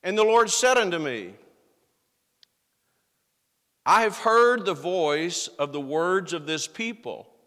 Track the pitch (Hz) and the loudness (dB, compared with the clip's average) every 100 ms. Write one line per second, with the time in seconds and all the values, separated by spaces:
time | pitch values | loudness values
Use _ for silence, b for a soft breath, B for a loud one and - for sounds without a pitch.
0 | 180 214 214 226 226 - 247 254 202 170 | -2 2 4 4 4 2 2 2 2 -2
1 | 147 117 92 101 _ _ _ _ _ _ | -4 -6 -10 -18 _ _ _ _ _ _
2 | _ _ _ _ _ _ _ _ _ _ | _ _ _ _ _ _ _ _ _ _
3 | _ _ _ _ _ _ _ _ 139 202 | _ _ _ _ _ _ _ _ 2 2
4 | 226 - 233 226 240 247 190 147 160 185 | 2 0 2 4 4 2 -2 -4 -4 -2
5 | 151 147 170 165 - - 143 143 135 156 | 0 0 -2 -6 -10 -6 -6 -6 -4 -2
6 | 175 190 165 170 147 160 - - 226 226 | 0 -2 -2 -8 -6 -8 -8 -8 -10 -8
7 | 123 90 - _ | -12 -12 -16 _